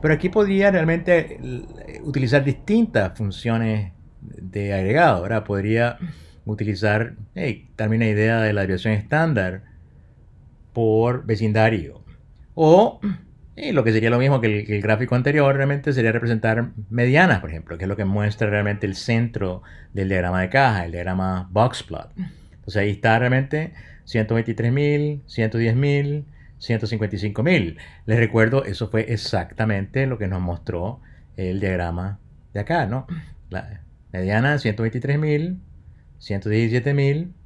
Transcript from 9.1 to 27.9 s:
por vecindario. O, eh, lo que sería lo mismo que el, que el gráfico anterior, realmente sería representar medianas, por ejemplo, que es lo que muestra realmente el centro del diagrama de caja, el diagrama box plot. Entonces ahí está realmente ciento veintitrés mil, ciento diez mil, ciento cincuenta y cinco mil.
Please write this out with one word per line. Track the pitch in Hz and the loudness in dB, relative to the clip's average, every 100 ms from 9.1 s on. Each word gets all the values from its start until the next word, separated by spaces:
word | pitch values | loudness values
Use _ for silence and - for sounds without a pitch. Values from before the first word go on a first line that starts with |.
| 151 165 120 92 92 - - - - - - - - - - - | 0 2 0 -2 -6 -14 -20 -20 -20 -20 -20 -20 -20 -20 -20 -8
por | 120 113 110 117 127 | 0 2 4 2 0
vecindario. | - 107 110 107 107 110 73 - - - - - - | -2 0 2 4 4 2 -4 -14 -20 -20 -20 -20 -14
O, | - 156 175 226 - 208 - - - - | 2 6 8 6 0 -6 -6 -12 -20 -20
eh, | - 294 | -10 0
lo | 170 | 2
que | 113 | 4
sería | 110 113 | 4 4
lo | 120 | 2
mismo | 135 135 | 2 2
que | 113 | 2
el, | 104 107 | -2 -2
que | 104 | -2
el | |
gráfico | 104 110 123 | 0 0 0
anterior, | 123 131 151 139 | 0 2 2 2
realmente | 135 139 143 147 | 2 0 0 0
sería | 131 113 | 2 2
representar | 113 117 113 113 113 117 110 101 | 2 0 0 2 0 -2 -8 -6
medianas, | 117 123 143 180 101 | 0 4 4 4 2
por | 78 | -2
ejemplo, | 80 78 82 | -12 -12 -8
que | |
es | 95 | -6
lo | 98 | -2
que | |
muestra | 95 101 104 107 107 | 0 0 0 0 0
realmente | 104 104 104 101 | 2 0 -2 -4
el | 95 | -6
centro | - 113 117 - 95 90 - - - | -2 0 0 -2 -6 -6 -12 -20 -12
del | 98 95 | -4 0
diagrama | 95 90 92 | 0 2 0
de | 92 | 2
caja, | 135 135 101 82 | 4 4 2 -4
el | |
diagrama | 85 90 92 95 92 90 | -6 -4 -2 -2 -2 -2
box | 98 123 - | 2 2 0
plot. | - - - - | -10 -12 -12 -12
Entonces | 185 - - - - 101 | -12 -12 -20 -18 -6 -2
ahí | 101 | -2
está | 101 113 113 | 2 4 4
realmente | 123 127 135 151 160 - - - | 4 0 0 -4 -6 -12 -20 -20
ciento | - 113 107 | -4 -2 0
veintitrés | 113 113 110 117 | 0 0 -2 0
mil, | 135 147 147 147 147 - | 2 2 2 0 -4 -8
ciento | - 110 113 | -2 -2 2
diez | 117 120 | 2 2
mil, | 143 143 143 147 143 - - - | 2 2 0 -4 -8 -20 -20 -18
ciento | - 113 107 | -4 -2 -2
cincuenta | 110 104 | -2 -4
y | 98 | -2
cinco | 104 101 | -4 -2
mil. | 151 185 85 - - | 2 2 0 -6 -20